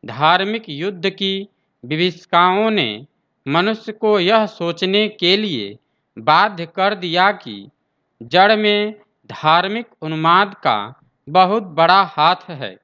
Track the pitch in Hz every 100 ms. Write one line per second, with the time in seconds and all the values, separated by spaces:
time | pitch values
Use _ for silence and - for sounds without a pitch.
0 | - 117 156 180 196 220 220 143 185 185
1 | 190 190 196 196 202 _ _ _ 120 156
2 | 180 165 _ 170 180 190 220 208 120 107
3 | 143 _ _ _ 135 160 196 220 220 214
4 | 214 208 175 220 208 - 170 165 185 202
5 | 214 - 170 202 214 131 101 107 _ _
6 | _ - 113 160 214 180 165 - 190 202
7 | 180 175 190 208 - 104 101 _ _ _
8 | _ _ 117 180 202 214 208 208 208 214
9 | _ _ _ - 156 165 190 220 233 _
10 | 156 160 160 180 196 196 143 107 104 -
11 | _ _ - 175 185 220 190 156 165 190
12 | 180 - 156 185 - 151 110 95